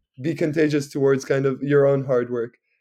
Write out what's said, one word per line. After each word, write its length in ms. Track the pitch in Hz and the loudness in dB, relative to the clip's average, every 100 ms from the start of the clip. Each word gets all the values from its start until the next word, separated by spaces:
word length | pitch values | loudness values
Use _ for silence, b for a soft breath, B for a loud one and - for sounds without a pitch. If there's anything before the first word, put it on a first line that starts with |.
| _ - | _ -10
be 120 | 131 | -8
contagious 560 | 143 165 147 151 147 143 | -4 -2 0 0 0 -2
towards 340 | 147 139 135 | 0 2 2
kind 220 | 135 139 139 | 0 0 0
of 160 | 131 | -2
your 240 | 143 143 139 | 2 4 4
own 180 | 139 | 2
hard 260 | 127 123 120 | 0 -2 -2
work. 280 | 123 120 - _ _ | -4 -6 -10 _ _